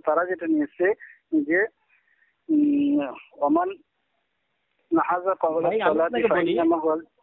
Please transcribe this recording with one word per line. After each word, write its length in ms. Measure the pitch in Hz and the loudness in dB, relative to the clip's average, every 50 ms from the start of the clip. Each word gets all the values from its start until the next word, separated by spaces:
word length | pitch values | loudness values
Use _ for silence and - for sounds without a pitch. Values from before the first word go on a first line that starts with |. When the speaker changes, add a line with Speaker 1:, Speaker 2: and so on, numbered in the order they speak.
| - | -2
Speaker 1:
তারা 200 | 160 151 160 - | 0 0 0 0
যেটা 220 | 180 185 160 170 165 | -2 -4 -6 -2 -2
নিয়েছে 460 | 160 - - - _ - 359 381 440 - - - - _ _ - | 0 0 0 -2 _ -2 0 0 0 -2 -6 -20 -20 _ _ -4
যে, 340 | 339 - 285 285 320 359 415 453 _ _ _ _ _ _ _ _ _ _ _ _ _ _ _ - | -2 -2 0 0 0 0 0 -2 _ _ _ _ _ _ _ _ _ _ _ _ _ _ _ -2
উম, 640 | 320 294 294 294 285 285 285 285 285 294 285 - - - - - _ - | 2 2 2 2 2 0 0 0 0 0 -2 -4 -8 -14 -20 -18 _ -4
"ওমান 320 | 285 - 302 339 359 370 392 349 _ _ _ _ _ _ _ _ _ _ _ _ _ _ _ _ _ _ _ _ _ - 330 | 0 2 2 2 0 0 -6 -12 _ _ _ _ _ _ _ _ _ _ _ _ _ _ _ _ _ _ _ _ _ -2 0
নাহাজা 400 | 320 - - 175 180 175 190 185 | 0 0 0 -2 -2 -2 -2 -4
ক্বাবলা 360 | - - 165 156 170 165 175 | -2 -2 -2 0 0 -2 0
Speaker 2:
ভাই, 120 | 202 220 | 0 0
আমি 120 | 202 170 156 | 0 2 2
Speaker 1:
সালাতি 220 | 156 165 - 240 | 2 0 0 0
Speaker 2:
আপনাকে 120 | 233 226 220 | 0 0 2
বলি, 180 | - 175 170 | 2 2 0
Speaker 1:
ফাইন্নামা 320 | 170 185 - 170 165 170 165 | 0 0 0 2 2 0 0
হুয়াল" 240 | 160 160 156 165 160 _ _ _ | 0 -2 -2 -2 -4 _ _ _